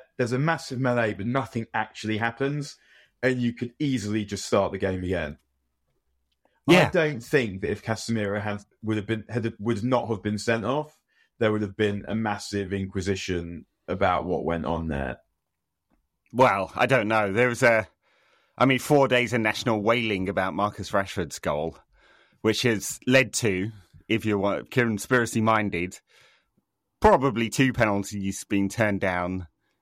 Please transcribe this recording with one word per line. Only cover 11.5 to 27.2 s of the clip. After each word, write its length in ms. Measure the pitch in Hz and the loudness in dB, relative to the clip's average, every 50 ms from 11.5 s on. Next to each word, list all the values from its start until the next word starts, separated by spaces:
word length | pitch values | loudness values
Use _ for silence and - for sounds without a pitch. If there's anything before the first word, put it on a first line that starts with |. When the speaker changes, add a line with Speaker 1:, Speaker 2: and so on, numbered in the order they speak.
Speaker 1:
would 100 | 107 107 | 2 0
have 140 | 107 95 95 | -2 -4 -2
been 280 | - 107 101 104 101 - | 0 0 0 0 -4 -6
a 80 | - 104 | -4 -4
massive 560 | 110 113 107 101 101 - - 101 101 98 87 98 | -2 -2 -2 -4 -4 -8 -6 -6 -6 -4 -4 -4
inquisition 920 | 98 95 92 - 98 87 101 95 92 - - 90 87 85 85 87 82 - _ _ _ - - | -4 -4 -4 -4 -4 -2 -2 -2 -4 -2 -4 -4 -4 -4 -8 -12 -14 -16 _ _ _ -8 -6
about 340 | 95 95 101 92 90 - - | -2 0 2 2 2 0 0
what 200 | 92 87 78 67 | -2 -4 -2 -2
went 200 | 80 85 82 - | -2 -2 -2 -2
on 220 | 78 82 80 80 | -2 -2 -2 -2
there. 300 | 80 71 69 67 64 - - _ _ _ _ _ _ _ _ _ _ _ _ _ _ _ _ _ _ _ _ _ _ - | -4 -4 -4 -4 -6 -8 -10 _ _ _ _ _ _ _ _ _ _ _ _ _ _ _ _ _ _ _ _ _ _ 2
Speaker 2:
Well, 380 | 120 127 117 98 98 95 - - | 4 4 6 4 2 -2 -4 -2
I 100 | - 120 | -2 0
don't 220 | 110 131 123 101 107 | 2 2 2 2 2
know. 220 | 110 110 104 98 | 0 2 2 2
There 160 | 95 113 123 123 | 2 2 2 2
was 120 | 117 - 131 | 2 4 4
a, 240 | 120 113 110 98 - _ _ _ _ _ _ _ _ _ _ _ _ _ | 4 4 4 0 -2 _ _ _ _ _ _ _ _ _ _ _ _ _
I 80 | - 123 | 2 2
mean, 140 | 135 131 127 | 4 2 2
four 280 | - - 151 143 135 123 | 2 4 4 6 6 6
days 240 | 127 123 123 104 127 | 4 2 2 2 0
of 80 | 117 | 0
national 400 | 110 107 - - - 123 113 104 | 0 0 0 0 0 0 0 2
wailing 460 | 98 113 117 123 117 110 104 92 95 98 | 2 2 2 2 2 0 -2 -2 -2 -2
about 240 | 90 95 92 92 73 | 0 0 0 0 0
Marcus 380 | 98 101 104 - - 95 - | -2 -2 -2 -2 -6 -10 -2
Rashford's 480 | - 98 98 - - 98 85 71 - - | -2 -2 -2 -2 -4 -6 -6 -6 -8 -6
goal, 380 | - 85 73 76 78 82 - - _ _ _ _ _ _ _ _ _ _ _ _ | -4 -2 -2 -2 -2 -4 -6 -10 _ _ _ _ _ _ _ _ _ _ _ _
which 220 | - 110 104 - - | 0 0 0 2 2
has 360 | 123 110 95 - - - - - | 0 0 0 -2 -8 -10 -6 0
led 260 | 123 127 135 131 101 - | 4 4 4 4 2 -2
to, 360 | - 120 104 92 92 98 113 110 - - _ _ - _ - | -2 0 0 0 0 -4 -6 -8 -14 -20 _ _ -16 _ -2
if 160 | 110 107 - | -2 0 2
you're 380 | 107 104 98 95 101 92 73 - | 0 0 2 2 0 0 -2 -6
conspiracy 760 | - - 131 120 117 107 101 - - 131 123 117 110 - 117 | -2 0 0 2 2 0 -2 0 2 2 2 2 2 0 0
minded, 580 | 110 113 110 107 107 98 90 85 90 92 - - _ _ _ _ _ _ _ _ _ _ _ _ _ _ _ _ _ _ _ - | 2 4 4 2 2 0 -2 -4 -6 -6 -8 -14 _ _ _ _ _ _ _ _ _ _ _ _ _ _ _ _ _ _ _ 2
probably 500 | - 214 196 143 | 4 6 6 6